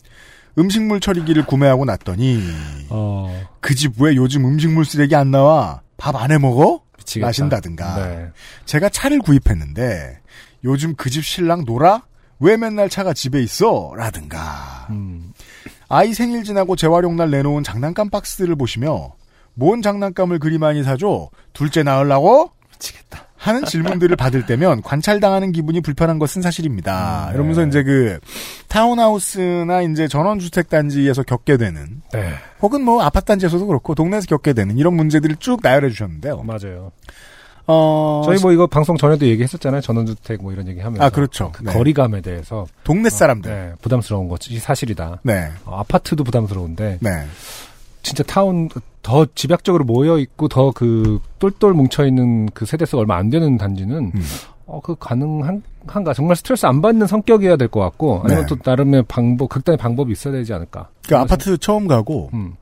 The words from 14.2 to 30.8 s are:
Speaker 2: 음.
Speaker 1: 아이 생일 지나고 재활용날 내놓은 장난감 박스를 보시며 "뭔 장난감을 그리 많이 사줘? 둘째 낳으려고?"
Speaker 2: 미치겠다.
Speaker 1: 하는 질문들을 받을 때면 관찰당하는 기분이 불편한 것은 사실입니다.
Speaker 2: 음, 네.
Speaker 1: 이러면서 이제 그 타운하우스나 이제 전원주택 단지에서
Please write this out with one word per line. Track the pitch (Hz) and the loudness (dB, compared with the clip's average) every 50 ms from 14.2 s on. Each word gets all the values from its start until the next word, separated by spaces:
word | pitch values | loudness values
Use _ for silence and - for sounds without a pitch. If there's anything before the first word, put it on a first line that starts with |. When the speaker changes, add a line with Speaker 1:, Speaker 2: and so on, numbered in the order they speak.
| 76 73 80 80 80 78 73 71 67 67 65 65 64 - | -12 -14 -12 -12 -10 -10 -12 -12 -14 -16 -16 -16 -12 -10
Speaker 2:
음. | 107 104 98 95 87 85 85 98 - - - - - - - - - - _ - | -10 -10 -10 -10 -12 -14 -16 -18 -20 -20 -20 -20 -20 -20 -20 -20 -20 -20 _ 0
Speaker 1:
아이 | 127 156 196 226 220 | 2 2 2 2 0
생일 | - 240 240 240 233 | -2 -2 -2 -4 -6
지나고 | 202 208 202 196 190 175 185 | -6 -4 -2 -2 0 0 0
재활용날 | - 160 156 170 175 180 175 170 170 165 156 | 0 2 2 2 2 2 0 0 0 0 0
내놓은 | 143 139 139 143 147 147 | 0 0 0 0 -2 -2
장난감 | 143 - 104 113 135 160 180 - 214 202 | -4 -6 -6 -6 -6 -4 -4 -4 -4 -4
박스를 | - 202 - - - - 185 170 165 | -4 -6 -8 -8 -6 -4 -2 -2 -2
보시며 | 143 127 110 - 110 127 160 139 90 69 - - _ _ _ _ _ _ _ _ | -2 -2 -4 -4 -4 -4 -2 -4 -4 -6 -12 -16 _ _ _ _ _ _ _ _
"뭔 | 117 131 175 226 240 | 2 2 2 2 4
장난감을 | 208 208 202 202 202 196 180 196 185 175 175 160 | 0 -2 0 0 -4 -4 -2 -2 0 0 0 0
그리 | 147 160 160 160 | 0 -2 0 2
많이 | 156 151 151 147 | 2 0 0 0
사줘? | 135 135 135 127 190 202 151 92 76 - _ _ _ _ | 0 -2 -2 0 0 0 0 -2 -4 -10 _ _ _ _
둘째 | - - 143 151 - 165 147 | -6 -4 -4 0 0 0 2
낳으려고?" | 143 135 135 139 143 139 139 151 190 247 294 349 349 - _ _ _ | 2 2 2 4 4 4 4 6 8 8 6 6 2 -4 _ _ _
Speaker 2:
미치겠다. | _ - - - - - - _ - - - _ _ - | _ -16 -16 -16 -16 -18 -20 _ -20 -20 -20 _ _ -4
Speaker 1:
하는 | - 208 226 262 302 | -2 -2 0 0 -2
질문들을 | - - 165 160 196 - 175 180 175 - | -2 -2 -2 -2 -2 0 0 0 0 0
받을 | - 123 131 123 131 110 | 0 0 0 0 0 0
때면 | - 120 127 175 185 143 110 | 0 0 2 2 2 2 0
관찰당하는 | - - 139 151 - 208 208 208 208 196 190 196 196 190 | -2 -4 -4 -2 0 0 2 2 2 2 2 2 0 -2
기분이 | 170 165 151 156 165 175 | -2 -2 -2 -2 -2 -2
불편한 | 160 156 139 - 165 165 160 156 | -2 -4 -2 0 0 0 2 0
것은 | 151 139 - 185 | -2 -2 -2 -2
사실입니다. | 180 175 160 - 160 151 117 95 82 98 95 92 90 87 82 80 78 | -4 -4 -2 -2 -4 -4 -4 -4 -4 -4 -4 -2 -2 -4 -4 -4 -4
Speaker 2:
음, | - | -4
네. | 98 | -2
Speaker 1:
이러면서 | 139 147 156 160 170 165 | -2 0 0 2 2 2
이제 | 147 139 147 135 | 2 2 2 2
그 | 135 139 135 123 107 90 78 - - - - - - - - - - | 4 4 4 2 2 0 -4 -10 -16 -16 -14 -14 -14 -16 -18 -10 -2
타운하우스나 | - 214 226 240 240 233 226 220 214 202 - - - 190 185 180 175 175 170 170 180 180 | 0 2 2 2 4 4 2 2 2 0 -4 -6 -4 -2 -2 -2 -2 -2 0 0 0 0
이제 | 180 165 156 156 160 139 | 0 0 0 -2 -2 0
전원주택 | 135 143 165 202 214 196 175 170 - 180 165 - | 0 0 0 0 -2 -2 -6 -4 -2 -2 0 2
단지에서 | 165 156 | 0 0